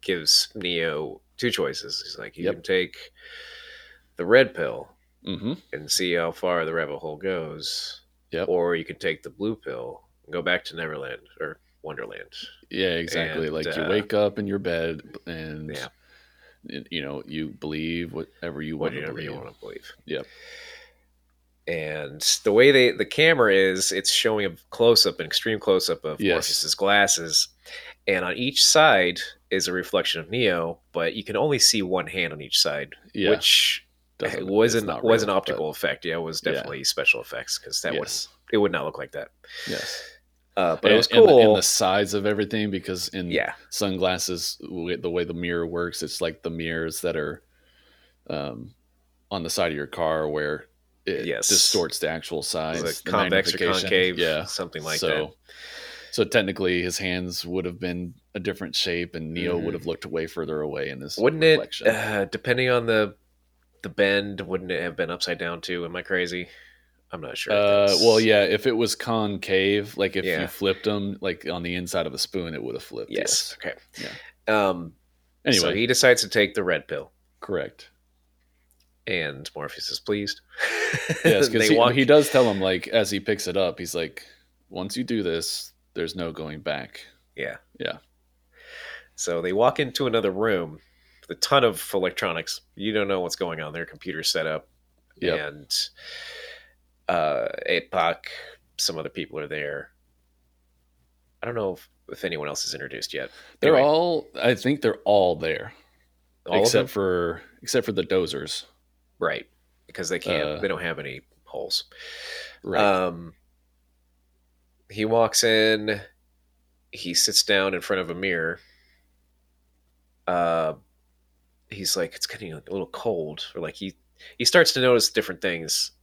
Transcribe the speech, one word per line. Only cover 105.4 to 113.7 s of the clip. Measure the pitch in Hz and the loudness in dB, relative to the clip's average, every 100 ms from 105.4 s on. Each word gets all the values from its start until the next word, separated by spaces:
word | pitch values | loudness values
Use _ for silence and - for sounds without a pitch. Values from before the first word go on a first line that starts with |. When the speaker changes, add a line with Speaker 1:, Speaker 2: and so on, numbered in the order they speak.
| 80 78 - - _ _ _ _ _ _ - | -2 -4 -6 -16 _ _ _ _ _ _ 0
Speaker 1:
All | 90 | 2
of | |
Speaker 2:
Except | 110 117 | 4 4
Speaker 1:
them? | 127 | 2
Speaker 2:
for, | 104 95 90 85 85 - _ | 0 0 2 0 -4 -12 _
except | - 131 117 | -2 -2 0
for | |
the | 98 | -2
dozers. | 82 95 82 71 76 - - _ _ _ _ _ | 0 0 0 -4 -6 -10 -10 _ _ _ _ _
Speaker 1:
Right. | 82 69 - _ _ _ _ | -2 -2 -8 _ _ _ _
Because | - 85 | -10 -4
they | 87 | -4
can't, | - 82 73 | -2 -2 -2
Speaker 2:
Uh, | 76 | -2
Speaker 1:
they | 98 | -4
don't | 82 | -2
have | 87 78 | -4 -6
any | 71 65 _ _ | -10 -12 _ _
holes. | _ 71 67 - - - - - - - - - | _ -10 -4 -6 -6 -18 -18 -16 -14 -14 -14 -14
Speaker 2:
Right. | - 92 | -4 2
Speaker 1:
Um, | 104 92 92 85 85 - _ _ _ | 4 4 0 -4 -14 -20 _ _ _